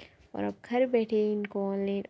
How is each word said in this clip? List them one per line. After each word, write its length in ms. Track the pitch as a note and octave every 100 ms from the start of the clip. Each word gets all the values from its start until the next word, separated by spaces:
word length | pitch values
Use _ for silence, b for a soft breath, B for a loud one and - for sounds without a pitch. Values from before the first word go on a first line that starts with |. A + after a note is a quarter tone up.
| B B -
और 100 | -
आप 120 | G#3 G3+
घर 220 | - A#3+ C4
बैठे 340 | A#3+ A3 G#3+ G#3+
इनको 340 | G#3+ G#3 G3+ G3
online 380 | G3 G3 G3 -